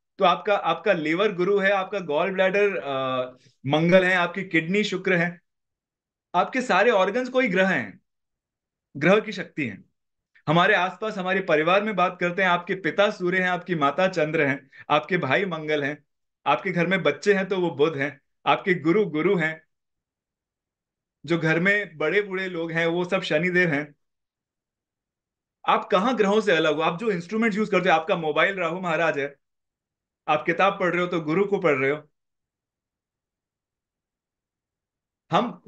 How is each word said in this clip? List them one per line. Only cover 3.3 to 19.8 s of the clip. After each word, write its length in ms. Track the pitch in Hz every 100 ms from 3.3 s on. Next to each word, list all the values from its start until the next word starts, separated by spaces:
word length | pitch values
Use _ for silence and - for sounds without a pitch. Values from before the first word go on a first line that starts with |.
| - _ _ 135
मंगल 380 | 151 170 185
है, 100 | 180
आपकी 300 | 185 175 196
किडनी 400 | 185 165 160 202
शुक्र 300 | 208 180 190
है, 260 | 180 175 175 _ _ _ _ _ _ _ _ _
आपके 260 | 175 202 262
सारे 300 | 247 185 240
ऑर्गन्स 380 | 208 190 220 254
कोई 200 | 254 254
ग्रह 200 | 180 190
हैं, 320 | 160 104 - _ _ _ _ _ _ _ _ _ 143
ग्रह 240 | 156 208
की 120 | 214
शक्ति 340 | 180 170 - 127
है। 280 | 95 - _ _ _ _ _ -
हमारे 260 | 165 190
आसपास 440 | 196 185 - 220 196
हमारे 220 | 185 190
परिवार 420 | 185 156 160 196
में 140 | 214 190
बात 200 | 180 180
करते 220 | 175 175
हैं, 60 | 190
आपके 260 | 180 180
पिता 360 | 190 160 160 208
सूर्य 280 | 202 180 185
हैं, 100 | 180
आपकी 260 | 175 180
माता 340 | 170 143 151 185
चंद्र 380 | 185 156 160 143
हैं, 240 | 139 - - -
आपके 280 | 151 - 180
भाई 260 | 143 151
मंगल 400 | 196 160 151 151
हैं, 200 | 143 151 _ _ _ _ -
आपके 240 | 151 190
घर 160 | 175 170
में 160 | 190
बच्चे 320 | 151 - 202
हैं 140 | 196 190
तो 120 | 190
वो 100 | 175
बुध 260 | 135 156 143
हैं, 240 | 143 139 _ _ -
आपके 280 | 151 196
गुरु 320 | 170 147 190 190
गुरु 300 | 151 165 196
हैं, 260 | 156 160 _ _